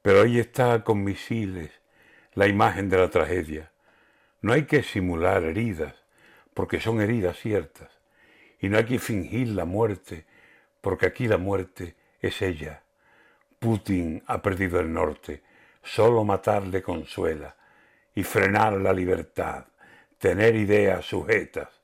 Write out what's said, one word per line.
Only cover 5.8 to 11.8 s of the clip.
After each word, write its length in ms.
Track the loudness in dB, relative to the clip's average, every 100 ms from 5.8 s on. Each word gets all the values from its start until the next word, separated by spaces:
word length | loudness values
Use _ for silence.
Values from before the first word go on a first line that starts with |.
| -8 -10 _ _ _ _ _
porque 240 | -8 -4 -2
son 220 | -2 0
heridas 360 | 0 0 -2 -4
ciertas. 500 | -4 -4 -4 -18 -20 _ _ _ _ _ _ _
Y 80 | 0
no 100 | 2
hay 60 |
que 160 | 2 -2
fingir 480 | -2 -6 -4 -4 -4
la 160 | -4
muerte, 600 | -4 0 0 -2 -10 -18 -18 _ _ _ _ _
porque 240 | -6 0 -2
aquí 200 | 0 0
la 120 | 0
muerte 580 | 0 -4 -6 -12